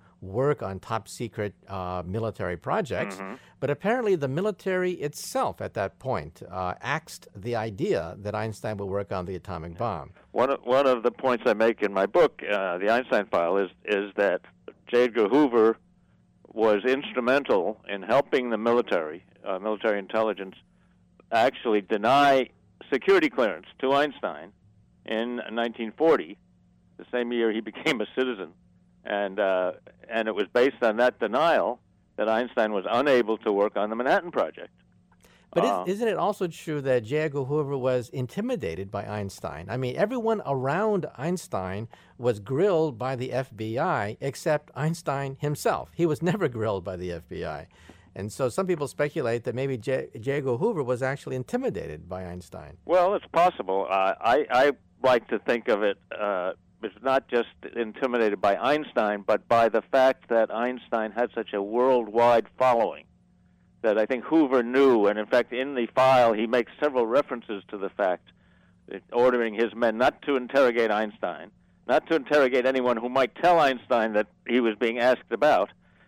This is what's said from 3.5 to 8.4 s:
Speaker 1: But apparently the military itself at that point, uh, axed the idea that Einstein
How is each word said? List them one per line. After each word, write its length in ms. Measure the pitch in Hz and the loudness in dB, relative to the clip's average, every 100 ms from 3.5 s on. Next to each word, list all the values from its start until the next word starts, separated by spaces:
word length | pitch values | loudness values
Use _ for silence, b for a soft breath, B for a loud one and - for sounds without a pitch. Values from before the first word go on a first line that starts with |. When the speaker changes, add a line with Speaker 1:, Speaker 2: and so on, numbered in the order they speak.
| B | B
Speaker 1:
But 80 | 135 | -4
apparently 460 | 143 196 254 220 180 | -2 -2 0 0 0
the 120 | 139 | 0
military 640 | 143 214 185 190 185 185 | -2 -4 -4 -4 -2 -2
itself 680 | 175 151 - - 262 185 - | -4 -8 -8 -6 -4 -4 -4
at 120 | 98 113 | -8 -4
that 220 | 98 - | -6 -6
point, 460 | 127 107 76 - - | -6 -4 -6 -14 -12
uh, 220 | 92 92 - | -6 -6 -6
axed 480 | 123 156 - - - | -4 -6 -6 -20 -20
the 220 | 104 107 117 | -12 -6 -4
idea 600 | 110 98 196 127 82 101 | -4 -4 -2 -2 -2 -8
that 160 | 101 | -6
Einstein 400 | 107 | -6